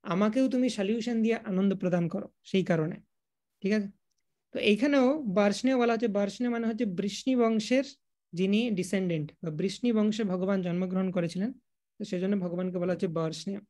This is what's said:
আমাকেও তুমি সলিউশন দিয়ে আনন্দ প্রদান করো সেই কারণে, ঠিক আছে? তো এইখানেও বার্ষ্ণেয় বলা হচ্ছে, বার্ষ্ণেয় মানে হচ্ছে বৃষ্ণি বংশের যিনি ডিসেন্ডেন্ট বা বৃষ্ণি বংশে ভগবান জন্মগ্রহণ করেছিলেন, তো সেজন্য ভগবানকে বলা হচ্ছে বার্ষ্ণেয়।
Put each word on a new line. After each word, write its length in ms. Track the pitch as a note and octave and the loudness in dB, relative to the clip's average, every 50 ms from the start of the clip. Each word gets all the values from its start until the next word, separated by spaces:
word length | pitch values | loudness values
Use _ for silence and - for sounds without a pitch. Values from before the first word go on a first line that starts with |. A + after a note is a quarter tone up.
| - | -4
আমাকেও 420 | G#3+ G3 F#3 G#3 G#3+ G#3+ C4 C4 C4 | -2 0 2 2 2 4 2 2 2
তুমি 200 | - B3 B3+ B3 | 2 2 0 0
সলিউশন 460 | A3+ G#3 G3 G3 A3 A#3 A3 A#3+ A#3+ A3+ | 0 -2 -2 -2 -2 -2 -2 -2 -2 0
দিয়ে 160 | A3 A3+ A3 - - | 2 2 0 -2 -2
আনন্দ 260 | - F#3 F#3 F#3+ G3 F#3+ | -2 0 2 2 2 2
প্রদান 300 | F#3+ - F3+ E3 F3 F3 D#3+ | 2 0 0 2 2 0 0
করো 200 | - G3 - - _ _ _ | -2 -6 -8 -10 _ _ _
সেই 200 | - - F#3+ F3 | 0 0 0 2
কারণে, 320 | F3+ F3 D#3+ D#3 D#3+ F#3 - - _ _ _ _ _ _ _ _ _ _ _ | 2 2 0 0 -2 -4 -10 -14 _ _ _ _ _ _ _ _ _ _ _
ঠিক 100 | - F#3+ | -2 0
আছে? 160 | G#3 G#3+ G3+ G3 - _ _ _ _ _ _ _ _ _ _ _ _ | 0 0 0 -4 -10 _ _ _ _ _ _ _ _ _ _ _ _
তো 40 | - | 0
এইখানেও 460 | - - G#3+ G#3 A#3+ D4 C#4+ C4+ B3+ B3 C#4+ D#4+ C#4+ G#3+ | 4 4 4 4 4 4 4 4 4 4 2 0 -2 -2
বার্ষ্ণেয় 460 | F3+ G#3 G3+ G3+ G3+ - - B3+ C4+ B3+ | 2 2 2 2 2 0 0 0 2 4
বলা 140 | A#3+ A#3 | 2 2
হচ্ছে, 180 | A#3 A3+ A#3+ A3+ | 2 2 0 0
বার্ষ্ণেয় 420 | F#3+ G3+ G3+ G3+ G3+ - B3 A#3+ | 0 0 -2 -2 -2 -4 -4 -2
মানে 140 | A#3+ A#3 A#3 | -2 -2 -2
হচ্ছে 200 | A3 A3+ G#3+ B3+ G#3 F3+ | -2 -2 -2 -4 -4 -2
বৃষ্ণি 400 | E3+ F#3+ G3+ G3+ - - C4 C4 | -4 -4 -4 -6 -4 -2 0 2
বংশের 500 | A#3+ A#3 A3+ A3+ A3 G#3+ - B3+ C4 C#4 C#4 - _ _ _ _ _ _ _ | 4 4 4 2 0 0 2 2 0 0 -2 -10 _ _ _ _ _ _ _
যিনি 280 | - E3+ F#3+ F#3+ G3+ G#3+ A#3 B3 | -4 -2 0 2 2 2 2 0
ডিসেন্ডেন্ট 580 | G#3+ F3+ F3+ F#3 - G3 F#3+ F3+ E3+ D#3 D3+ D#3 - _ | 0 -2 -2 -2 0 0 0 0 0 -2 -4 -6 -10 _
বা 120 | - E3 | -8 -8
বৃষ্ণি 400 | D3+ D3+ E3+ G3 G3 - - A#3+ | -4 -2 -4 -4 -4 -2 0 2
বংশে 320 | A3+ G#3+ G#3 G#3+ G#3+ G#3+ A3+ | 2 4 2 2 2 0 -2
ভগবান 340 | G3 F#3 F3+ F#3 F#3+ G3+ F#3+ | -2 0 -2 0 0 0 0
জন্মগ্রহণ 460 | F#3 F3+ E3+ F3+ F#3 F#3 F#3 F#3 F#3+ F#3 | 0 -2 -2 -2 -2 -2 -2 -2 -2 0
করেছিলেন, 400 | F3+ F3+ E3+ E3 - F3+ G3 B3 C4+ - _ _ _ _ _ _ _ _ | 0 -2 -2 -2 -2 -4 -4 -4 -6 -10 _ _ _ _ _ _ _ _
তো 40 | G#3 | -10
সেজন্য 300 | - G3+ F3+ F3+ F#3+ G3+ G3+ | -6 -4 -4 -2 0 -2 -2
ভগবানকে 400 | F3+ F3 E3+ F3+ F#3 F#3 F3+ F#3 | -2 -4 -4 -4 -4 -4 -2 -2
বলা 140 | F3 F#3 | -2 -2
হচ্ছে 160 | F3+ F3 - F3+ | -2 -2 -2 -4
বার্ষ্ণেয়। 520 | D#3+ E3 D#3+ D#3+ D#3+ D#3+ - G3 G3 G3+ - | -2 -2 -2 -2 -4 -6 -8 -8 -8 -8 -10